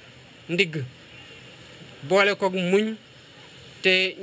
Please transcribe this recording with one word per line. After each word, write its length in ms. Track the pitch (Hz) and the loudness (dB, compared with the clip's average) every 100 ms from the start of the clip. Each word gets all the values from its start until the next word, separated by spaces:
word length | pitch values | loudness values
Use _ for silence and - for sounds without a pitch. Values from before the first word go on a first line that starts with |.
| - - - - - | -20 -20 -20 -18 -4
ndigg, 340 | 175 185 151 127 - - - - - - - - - - - | -2 -2 -4 -10 -14 -20 -20 -20 -20 -20 -20 -20 -20 -20 -14
boole 320 | 139 190 202 | 0 2 2
koog 200 | 196 196 | 0 -2
muñ, 420 | 185 175 196 220 220 - - - - - - - - | -2 2 2 2 -6 -14 -20 -20 -20 -20 -20 -20 -4
te 340 | 190 185 185 185 | 0 2 0 -4